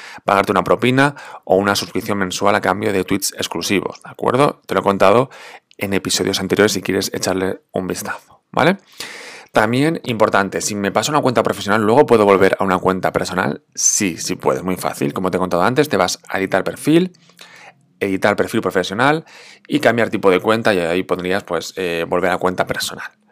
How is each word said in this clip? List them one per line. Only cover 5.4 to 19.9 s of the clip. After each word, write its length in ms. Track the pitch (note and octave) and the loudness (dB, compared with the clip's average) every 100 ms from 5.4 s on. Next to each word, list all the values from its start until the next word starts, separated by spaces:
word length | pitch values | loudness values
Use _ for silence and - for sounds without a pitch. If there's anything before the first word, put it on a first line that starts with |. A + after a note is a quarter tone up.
| - - _ - | -20 -20 _ -10
en 160 | G2 | -4
episodios 460 | G2 - - G2 F#2 | -4 -2 -2 -2 -2
anteriores 320 | F#2 G2 G#2 | -2 2 2
si 100 | G2 | 2
quieres 280 | - F#2+ F2+ | -2 -2 -2
echarle 480 | F#2+ G2 F#2 F#2 F#2+ _ | -4 -4 -2 -4 -6 _
un 140 | G2+ F#2 | -8 -6
vistazo, 560 | F#2 - - _ _ _ | -8 -8 -12 _ _ _
¿vale? 260 | - D3 G3 _ - - - - - - | 0 2 2 _ -18 -16 -16 -18 -20 -4
También 480 | - A2 B2 D3+ E3+ | 0 2 2 0 -2
importante, 560 | - A2 G#2 G2+ G2 E2+ | -4 0 2 2 0 -2
si 140 | - | -4
me 180 | G#2 G2 | -4 -2
paso 180 | G2 A#2 | 0 0
a 60 | D3+ | 0
una 60 | |
cuenta 200 | C3 A#2 | 2 2
profesional, 400 | A2+ G#2+ G#2 G#2+ | 0 -2 0 2
¿luego 240 | G#2 B2 D3+ | 4 4 6
puedo 180 | A2+ | 6
volver 320 | G2+ F#2+ F#2+ - | 6 6 6 2
a 40 | |
una 140 | G2 F2+ | 0 2
cuenta 340 | F#2 F#2+ F2+ | 0 0 0
personal? 500 | - F#2 F2+ E2 - _ | -2 -4 -2 -2 -4 _
Sí, 420 | - - - G2+ - | -2 0 2 0 -4
sí 200 | - F#2 | -6 -2
puedes, 260 | - C2 | -2 -2
muy 140 | F2+ F2+ | -2 -4
fácil. 360 | D#2 - C#2+ | -4 -4 -4
Como 180 | - F#2 | -2 -4
te 80 | F2+ | -2
he 20 | |
contado 240 | F2+ F2 | -2 0
antes, 240 | G2 C3 C#3+ | 0 2 0
te 80 | G2 | 2
vas 240 | F2+ - - | 0 -2 -8
a 100 | G2 | -4
editar 240 | F#2+ F#2+ | -2 -2
perfil, 500 | F2 E2 - E3 F3+ _ _ _ - - - _ _ - | -2 -6 2 2 2 _ _ _ -20 -20 -20 _ _ -6
editar 380 | G2+ F#2+ G#2+ F#2+ | -4 0 0 2
perfil 240 | F#2+ A2 | 0 -2
profesional 640 | F#2+ F#2 F2+ G2 C3+ D#3+ - - - - - | -2 -2 -2 0 0 0 -4 -20 -20 -20 -4
y 140 | D3 | 0
cambiar 280 | A#2+ | 2